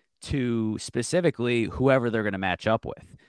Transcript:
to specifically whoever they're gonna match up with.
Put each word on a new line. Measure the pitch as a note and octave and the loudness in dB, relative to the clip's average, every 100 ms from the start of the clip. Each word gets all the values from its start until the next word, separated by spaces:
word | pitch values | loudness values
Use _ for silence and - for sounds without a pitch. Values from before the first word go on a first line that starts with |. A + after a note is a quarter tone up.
| _ _ | _ _
to | - C#3+ B2 A#2 A2 A2 | -6 -2 0 0 -2 -4
specifically | - - A#2+ E3+ E3+ - A#2+ A#2+ | -6 -6 -2 0 0 0 0 0
whoever | G#2 - C3 C3 A#2+ | 0 2 4 4 2
they're | A2 | 0
gonna | G#2 G2 | -2 -2
match | F#2+ F2 - | -2 -2 0
up | A2 | 0
with. | - - - - | -2 -12 -16 -20